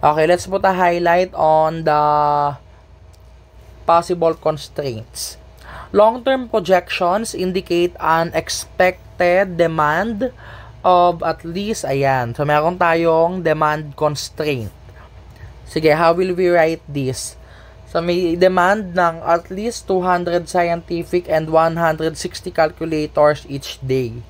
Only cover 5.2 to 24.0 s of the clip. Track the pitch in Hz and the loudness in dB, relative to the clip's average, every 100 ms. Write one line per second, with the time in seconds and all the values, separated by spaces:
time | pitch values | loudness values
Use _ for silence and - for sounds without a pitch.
5.2 | - - - - - - - 196 214 247 | -12 -14 -20 -20 -20 -18 -4 4 4 2
6.2 | 240 262 240 220 175 185 180 - 175 196 | -2 -2 -2 -4 2 2 2 -4 0 0
7.2 | 226 - 185 185 185 175 175 - 160 165 | -4 -4 -4 -4 -2 0 0 -2 0 0
8.2 | 165 165 165 - - - 185 180 - - | 0 -4 -4 -10 -10 2 2 2 -16 -2
9.2 | 175 180 196 170 165 160 147 160 214 214 | 2 2 2 0 0 2 0 0 -2 -4
10.2 | 247 - - - - - - 180 175 170 | -6 -8 -20 -20 -20 -4 2 4 4 2
11.2 | 165 160 165 170 202 214 - 139 139 131 | -4 -6 -8 -8 -6 -6 -4 -2 0 0
12.2 | 120 120 147 151 156 180 175 165 165 160 | -2 -4 0 2 0 0 0 2 2 2
13.2 | 165 185 165 156 156 151 151 139 151 143 | 2 0 -2 0 0 -2 -8 -4 -2 -2
14.2 | - - 151 135 107 - - - - - | -10 -6 -4 -4 -6 -14 -20 -20 -20 -20
15.2 | - - - - - - 156 151 165 170 | -20 -20 -20 -20 -8 0 2 4 4 4
16.2 | 185 175 180 175 160 160 - 143 131 131 | 0 2 2 4 2 0 -6 -4 -4 -6
17.2 | - - - - - - - 175 170 175 | -10 -14 -20 -20 -20 -20 -6 -4 0 0
18.2 | 175 170 185 185 180 208 190 175 175 165 | 0 2 2 4 2 0 -2 0 0 -2
19.2 | 165 170 170 190 220 233 - 190 180 180 | -2 -2 -2 -8 -6 -8 -4 -2 0 0
20.2 | 175 175 165 180 175 170 170 170 165 180 | 0 -2 -2 -2 -2 -2 -4 -8 -4 -4
21.2 | - 156 156 160 165 165 165 156 160 151 | 0 -2 2 2 2 2 -2 0 -4 -4
22.2 | 180 - 185 175 156 - 160 156 151 - | -10 -10 -8 0 0 0 -6 -4 -2 2
23.2 | 147 147 - 139 - - 131 131 | 2 2 -6 -12 -10 -12 -4 -2